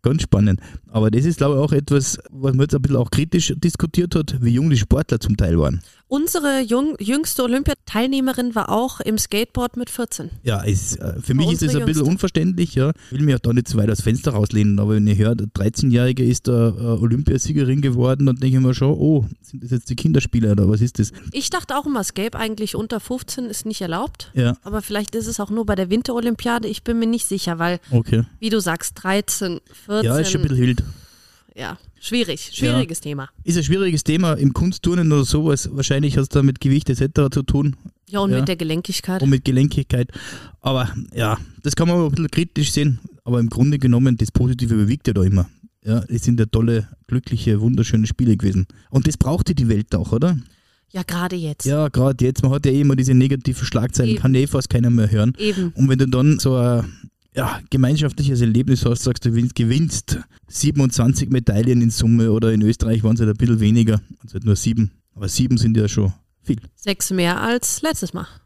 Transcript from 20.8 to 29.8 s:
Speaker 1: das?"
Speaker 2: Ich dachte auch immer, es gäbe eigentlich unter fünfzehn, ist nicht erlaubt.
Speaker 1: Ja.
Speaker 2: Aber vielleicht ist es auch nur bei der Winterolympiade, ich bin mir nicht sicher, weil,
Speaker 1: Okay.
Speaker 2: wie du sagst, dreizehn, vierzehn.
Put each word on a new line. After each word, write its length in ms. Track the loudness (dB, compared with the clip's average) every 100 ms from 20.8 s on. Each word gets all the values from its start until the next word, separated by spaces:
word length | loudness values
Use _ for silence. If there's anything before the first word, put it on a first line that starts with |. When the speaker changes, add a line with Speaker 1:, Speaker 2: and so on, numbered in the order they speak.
| 0 0
Speaker 1:
das?" 120 | -4 -4 -8
Speaker 2:
Ich 160 | -6 -4
dachte 260 | -6 -4
auch 100 | -4
immer, 140 | -2 -4
es 140 | -4
gäbe 240 | -4 -6 -4
eigentlich 360 | -6 -4 -6
unter 260 | -6 -6 -8
fünfzehn, 440 | -6 -8 -8 -10
ist 200 | -8 -8
nicht 160 | -8 -8
erlaubt. 500 | -6 -4 -6 -10 -6
Speaker 1:
Ja. 220 | -2 0 -2
Speaker 2:
Aber 180 | -6 -8
vielleicht 320 | -4 -6 -4
ist 120 | -6 -6
es 140 | -8
auch 80 | -4
nur 160 | -4
bei 100 | -2
der 140 | -2 0
Winterolympiade, 800 | -2 -2 -4 -2 -2 -2 -4 -4
ich 140 | -8
bin 160 | -4 -2
mir 80 | 0
nicht 180 | -2 -4
sicher, 320 | -4 -4 -2
weil, 200 | -2 -4 0
Speaker 1:
Okay. 320 | 0 2 0 -2 -6
Speaker 2:
wie 100 | -4
du 120 | -2
sagst, 320 | -2 -4 -8 -8
dreizehn, 560 | -2 -2 -2 -6 -6 -8 _
vierzehn. 320 | -20